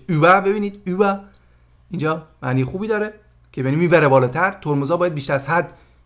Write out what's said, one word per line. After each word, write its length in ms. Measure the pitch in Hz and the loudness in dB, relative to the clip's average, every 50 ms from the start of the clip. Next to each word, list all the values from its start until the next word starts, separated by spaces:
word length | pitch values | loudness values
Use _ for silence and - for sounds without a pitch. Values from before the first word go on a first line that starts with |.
| - - | -6 -4
Über، 340 | 170 151 156 175 185 196 190 | 0 2 4 6 6 4 4
ببینید، 380 | 196 208 214 208 202 196 - - | 0 -2 -2 -4 -8 -8 -10 -10
über 500 | 185 180 185 208 196 196 196 - - _ _ _ _ _ _ _ _ _ _ _ - | -6 -2 0 0 0 0 -4 -8 -18 _ _ _ _ _ _ _ _ _ _ _ -12
اینجا 360 | 180 131 147 156 160 160 156 _ _ - | -8 -6 -4 -4 -4 -6 -8 _ _ -10
معنی 220 | - 127 127 131 131 | -6 -4 -2 -2 -2
خوبی 240 | 127 127 185 214 220 | -4 -6 -8 -4 -4
داره 260 | 220 208 214 214 214 - _ _ _ _ _ _ | -4 -4 -4 -6 -10 -16 _ _ _ _ _ _
که 100 | - 143 | -8 -6
یعنی 140 | 127 131 139 | -2 -2 0
می‌بره 320 | 160 175 170 175 165 160 139 | 0 2 4 4 6 6 6
بالاتر. 420 | 135 131 127 123 127 160 180 196 | 4 4 4 2 0 -2 -2 -2
ترمزا 460 | 196 - - 156 147 143 143 139 170 | -4 -6 -4 -2 -2 -2 0 -2 0
باید 180 | 175 175 180 156 | 0 0 -2 -2
بیشتر 200 | 147 135 - 143 | -6 -6 -4 -4
از 120 | 135 135 | -4 -2
حد 260 | - 165 175 170 - - - - _ _ _ _ | -2 -2 -2 -2 -4 -10 -20 -20 _ _ _ _